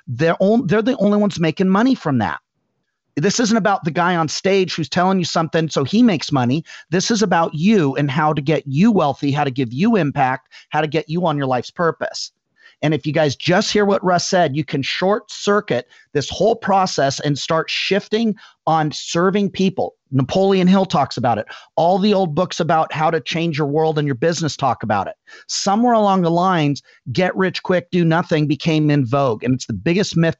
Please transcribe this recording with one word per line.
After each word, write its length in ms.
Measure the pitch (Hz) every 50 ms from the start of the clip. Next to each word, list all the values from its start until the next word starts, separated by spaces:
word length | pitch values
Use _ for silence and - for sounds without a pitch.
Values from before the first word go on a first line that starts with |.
| -
They're 300 | - 120 117 160 165 - -
on-, 280 | 185 196 226 240 262
they're 160 | 156 202 220
the 160 | 208 254 - -
only 180 | 190 208 208
ones 240 | 208 208 202 - -
making 300 | 170 160 151 - 190 190
money 240 | 190 202 240 269 254
from 240 | - - 156 135 117
that. 220 | 101 82 69 - _ _ _ _ _ _ _ _ _ _ _ _ _ _ -
This 240 | 143 156 202 - -
isn't 160 | 254 190 233
about 280 | 226 175 214 196 180 -
the 60 | 170
guy 260 | 135 175 170 180 180
on 120 | 165 160 139
stage 460 | - - - 190 196 196 190 - -
who's 160 | - 151 -
telling 280 | - 180 180 190 190 185
you 60 | 165
something 460 | - - 180 165 143 - 165 165 -
so 120 | - 160
he 200 | 139 - 196 226
makes 280 | 247 226 175 135 - -
money. 320 | 147 131 123 120 135 165 - - - - - -
This 200 | 156 185 - -
is 120 | 233 190
about 320 | 220 175 185 170 165 - -
you 420 | 147 170 208 226 196 147 135 131
and 140 | 139 147 143
how 240 | 127 160 151 156 156
to 80 | 151
get 240 | 135 151 156 143 -
you 260 | 139 131 151 202 240
wealthy, 400 | 208 180 156 143 131 - 147 143
how 120 | 135 147 147
to 60 | 139
give 220 | 120 135 131 110
you 240 | 123 135 196 240 233
impact, 560 | 190 151 139 131 143 135 127 131 - _ _ - - - -
how 140 | - 156
to 40 | 160
get 220 | 151 147 156 - -
you 160 | 151 175 175
on 140 | 160 147 143
your 80 | 139
life's 240 | 131 127 123 - -
purpose. 640 | - - 170 160 - - - - - - - - _ _ _ _ _ _ _ - _ -
And 100 | - 151
if 140 | 160 135 -
you 60 | 156 139
guys 200 | 160 156 147 -
just 380 | - - 165 175 202 214 -
hear 140 | - 208 202
what 180 | 202 196 - 190
Russ 240 | 185 180 170 - -
said, 260 | 190 180 170 139 131
you 80 | 156
can 200 | 143 - - 139
short 480 | 127 - - - 180 190 208 233 - -
circuit 580 | - - - 202 202 208 208 - 131 120 - _ - - _ _
this 160 | - 147 135 -
whole 260 | - - 185 220 233
process 640 | 226 - 196 190 196 185 185 - - 139 139 - -
and 200 | 147 147 147 -
start 320 | - - 165 160 156 -
shifting 640 | - - - - 185 196 - - 214 226 233 214 202 - - - _ _ -
on 260 | 156 160 160 151 151
serving 580 | - - - - - 170 180 196 185 208 202 185
people. 440 | - - 190 190 - 127 92 - - _ _ -
Napoleon 560 | 135 135 131 - - 190 196 196 196 190 175 180
Hill 160 | 196 196 156
talks 320 | - - 151 131 - -
about 220 | 131 117 120 117 104
it. 80 | - - - - - _ -
All 220 | - 160 175 190 190
the 140 | 196 214
old 220 | 202 190 190 160 143
books 260 | 170 180 170 - -
about 320 | 170 151 165 160 160 -
how 180 | - 151 156 170
to 80 | 165 156
change 380 | - - - 160 170 170 147
your 100 | 143 151
world 320 | 139 147 160 160 160 151 151
and 80 | 147
your 80 | 143 135
business 440 | 117 165 165 165 - 160 143 - -
talk 240 | 139 127 113 -
about 260 | - 107 110 98 92 78
it. 60 | - _ _ - - - -
Somewhere 480 | - - - - 190 196 226 240 247 233
along 260 | 220 208 196 190 190
the 100 | 170 165
lines, 520 | 170 170 180 190 180 160 147 143 143 - - _ - _ - -
get 220 | 110 175 185 180 -
rich 280 | 190 190 180 - -
quick, 280 | - - 185 175 - -
do 140 | - 175 170
nothing 420 | 160 160 170 180 - 170 151 151
became 440 | 147 151 - - 165 156 156 151 147
in 160 | 147 147 131
vogue. 360 | 110 135 143 139 127 107 110
And 120 | - 123 131
it's 120 | 127 -
the 60 | -
biggest 420 | 113 90 98 165 175 208 185 - -
myth 220 | 165 165 165 -